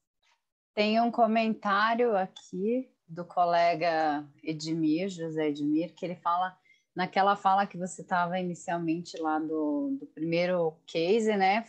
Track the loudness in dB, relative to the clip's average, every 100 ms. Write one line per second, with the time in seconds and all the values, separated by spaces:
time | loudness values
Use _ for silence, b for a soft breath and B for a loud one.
0 | _ _ _ _ _ _ _ -2 2 2
1 | 2 2 2 4 0 -2 0 2 2 2
2 | 2 0 -2 -8 -12 -4 -2 -2 -4 _
3 | -16 -14 -4 0 2 4 2 2 2 2
4 | 2 0 -6 -10 -8 -6 -4 0 2 0
5 | -2 -6 -6 -2 -2 -2 0 0 -2 -6
6 | -8 -4 -2 0 -2 -6 _ _ _ -4
7 | -2 2 2 4 2 2 0 -4 -8 -10
8 | -4 0 0 -2 -4 -6 -6 -2 -2 -2
9 | -6 -6 -2 -2 -2 -2 0 -2 -2 -6
10 | -10 -6 -2 0 2 0 0 -4 -6 -2
11 | 2 2 2 2 2 2